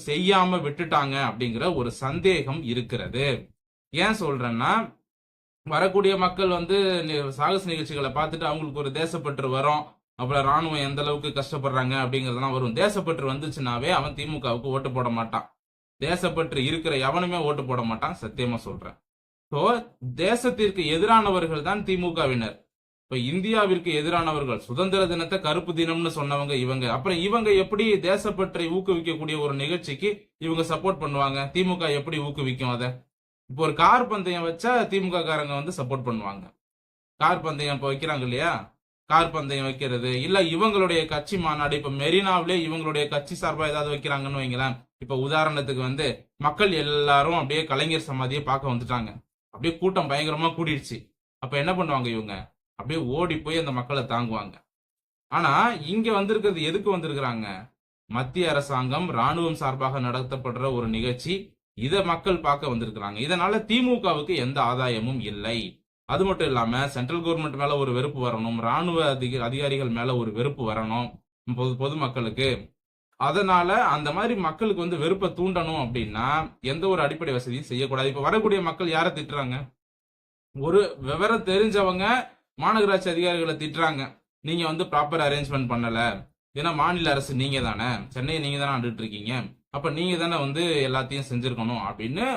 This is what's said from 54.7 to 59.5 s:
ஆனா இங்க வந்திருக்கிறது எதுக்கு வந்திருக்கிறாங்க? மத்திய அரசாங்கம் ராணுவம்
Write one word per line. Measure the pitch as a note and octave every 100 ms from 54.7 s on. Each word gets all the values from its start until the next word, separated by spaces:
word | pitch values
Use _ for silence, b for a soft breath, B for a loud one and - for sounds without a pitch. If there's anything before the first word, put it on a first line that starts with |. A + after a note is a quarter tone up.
| _ _ _ _ _ -
ஆனா | D3+ D#3 D3+ A#3 F#3 D3
இங்க | G#3+ A3+
வந்திருக்கிறது | G3+ G3 G#3+ G3+ E3+
எதுக்கு | D3+ F#3+ G3+
வந்திருக்கிறாங்க? | F3+ D#3 C#3 B2+ A2+ G#2 F#2+ A#2 _ _ _ -
மத்திய | A#2+ C3 F3+ E3+
அரசாங்கம் | C#3+ C#3 B2+ B2+ D3+ F3
ராணுவம் | A#2+ C3 E3 E3